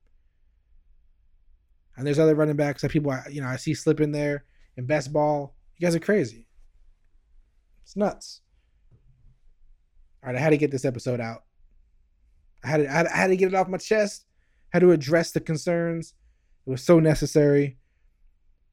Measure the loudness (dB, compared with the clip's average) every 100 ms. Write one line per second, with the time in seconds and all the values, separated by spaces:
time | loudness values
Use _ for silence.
0 | _ _ _ _ _ _ _ -20 _ _
1 | _ _ _ _ _ _ _ _ _ -10
2 | -4 2 4 4 2 0 -2 -4 -2 -2
3 | -2 -6 -8 -10 -8 -8 -6 -4 0 0
4 | 0 -2 -4 -6 _ _ _ -10 -4 -4
5 | -2 -2 0 -2 -6 -16 _ -4 -2 -2
6 | 0 0 0 -8 -20 _ -20 _ -20 _
7 | _ _ _ -20 _ _ _ _ -12 -4
8 | -4 -4 -18 -20 _ _ _ _ _ _
9 | _ _ -20 _ _ _ -20 _ _ _
10 | _ _ -8 -2 2 2 2 -2 -4 -4
11 | -6 -6 -8 -12 _ _ -20 _ _ _
12 | _ _ _ _ _ _ -4 -2 0 0
13 | 0 0 0 2 2 0 -2 -4 -2 0
14 | 0 -6 _ _ _ _ _ 4 6 4
15 | 2 0 0 -4 -4 -4 -2 -2 -2 -6
16 | -10 _ _ _ _ _ -10 -4 4 6
17 | 6 2 2 2 4 4 0 -4 _ _
18 | _ _ _ _ _ _ _